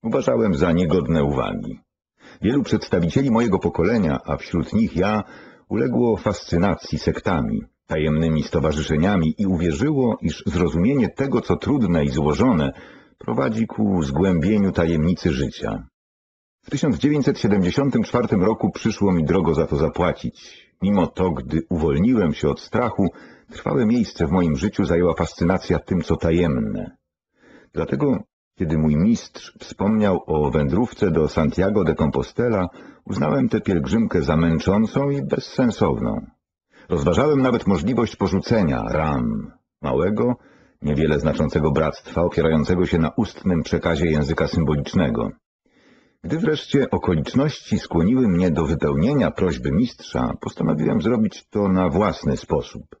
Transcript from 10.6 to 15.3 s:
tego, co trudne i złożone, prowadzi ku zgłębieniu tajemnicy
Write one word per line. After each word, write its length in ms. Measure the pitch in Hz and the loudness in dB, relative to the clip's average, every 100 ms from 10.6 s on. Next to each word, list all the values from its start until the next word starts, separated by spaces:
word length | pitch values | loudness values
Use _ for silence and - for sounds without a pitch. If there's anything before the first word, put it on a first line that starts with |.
| 87 76 95 143 110 | 0 2 2 2 0
tego, 320 | - 135 120 | -2 -2 -2
co 140 | - - | 0 -2
trudne 480 | - 143 104 82 | 0 0 2 2
i 60 | 71 | 0
złożone, 600 | 67 76 73 123 95 69 - - - - _ | 0 0 2 2 2 0 -4 -18 -20 -20 _
prowadzi 500 | - 117 135 110 113 | -6 -2 -2 -2 -4
ku 360 | - 107 92 | -2 0 0
zgłębieniu 680 | 71 67 95 87 80 107 98 | 0 0 2 2 2 2 2
tajemnicy 600 | 85 85 82 78 90 - | 2 0 2 0 0 0